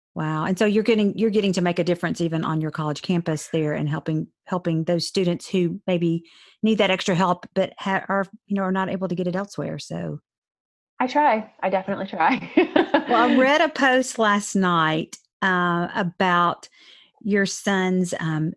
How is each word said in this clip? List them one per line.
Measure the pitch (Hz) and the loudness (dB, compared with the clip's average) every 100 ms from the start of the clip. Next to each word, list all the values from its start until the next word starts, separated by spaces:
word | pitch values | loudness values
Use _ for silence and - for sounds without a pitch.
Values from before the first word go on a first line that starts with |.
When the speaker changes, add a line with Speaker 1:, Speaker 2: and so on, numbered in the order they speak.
| _ | _
Speaker 1:
Wow. | - 156 156 | -8 -4 -4
And | 165 190 | -2 0
so | 214 | 2
you're | 208 | 2
getting, | 220 220 202 - | 2 2 2 0
you're | 220 | 0
getting | 208 196 | 2 0
to | 185 | 0
make | 175 175 | 0 0
a | |
difference | 170 170 170 165 | 0 -2 -2 -4
even | 170 160 | -4 -2
on | 160 160 | -2 -2
your | 156 | -4
college | 151 151 147 | -4 -6 -4
campus | - 180 170 156 - | -2 -2 -2 -4 -4
there, | 165 151 | -2 -2
and | 147 151 | -2 -4
helping, | 151 - 160 - _ - | -4 -4 -4 -4 _ -6
helping | 180 175 160 | -4 -2 -2
those | 160 175 - | 0 -2 -2
students | - 180 170 - | -2 0 -2 -2
who | 190 175 185 - | 0 0 -2 -4
maybe | 175 170 170 - - - _ | 0 0 -2 -4 -20 -20 _
need | 214 220 | 0 2
that | 196 | 2
extra | 185 - | 0 0
help, | 175 185 175 - | 2 2 0 -4
but | - 185 - | -4 -4 -4
ha-, | - 190 - | -4 -4 -2
are, | 196 190 - - | -4 -4 -8 -6
you | 196 | -4
know, | |
are | 190 | -2
not | 190 185 | -2 -2
able | 190 185 | -4 -4
to | |
get | 175 180 | -4 -2
it | 180 | -4
elsewhere. | 202 - 156 156 | -6 -8 -8 -8
So. | - 165 170 151 - _ _ _ _ _ _ - | -10 -8 -8 -10 -14 _ _ _ _ _ _ -4
Speaker 2:
I | 254 | -2
try. | 285 294 220 208 _ | 2 2 2 -2 _
I | 190 | -2
definitely | 190 190 196 196 | -2 -2 -6 -6
try. | 185 165 247 - - | 0 0 0 0 2
<laughs> | 359 - - 285 294 | 4 2 2 2 2
Speaker 1:
Well, | 240 247 | 2 4
I | 240 | 4
read | 262 302 | 4 4
a | 320 | 2
post | 320 262 254 254 - | 2 4 4 2 2
last | 214 202 202 196 | 2 2 2 0
night, | 185 170 156 156 - - _ _ | 2 4 2 0 -4 -12 _ _
uh, | 196 180 180 175 175 | 0 2 2 0 -2
about | - 180 - 190 175 175 - - _ - - _ _ | -2 -4 0 2 4 2 0 -8 _ -20 -20 _ _
your | 208 202 190 | -2 0 0
son's, | - - 196 185 185 180 - | -2 -2 0 2 0 0 -4
um, | 160 156 156 | -4 -2 -2